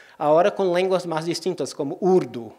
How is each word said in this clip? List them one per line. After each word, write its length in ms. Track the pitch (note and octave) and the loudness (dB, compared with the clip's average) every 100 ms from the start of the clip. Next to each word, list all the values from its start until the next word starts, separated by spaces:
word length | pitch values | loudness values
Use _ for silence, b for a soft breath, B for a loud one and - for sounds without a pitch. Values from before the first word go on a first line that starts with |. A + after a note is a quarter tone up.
| B B | B B
ahora 360 | D3+ D#3 G3 | 2 4 4
con 180 | G3+ F#3+ | 2 0
lenguas 320 | F3 F#3 F#3 F3 | 0 0 0 -2
más 180 | D#3+ E3 | -4 -4
distintas, 480 | D#3 F#3 F3 C#3 | -4 -4 -4 -6
como 240 | - C#3+ E3+ | -6 -8 -2
Urdu 540 | F#3+ F3+ C#3 A#2+ A2+ | 2 4 2 -6 -14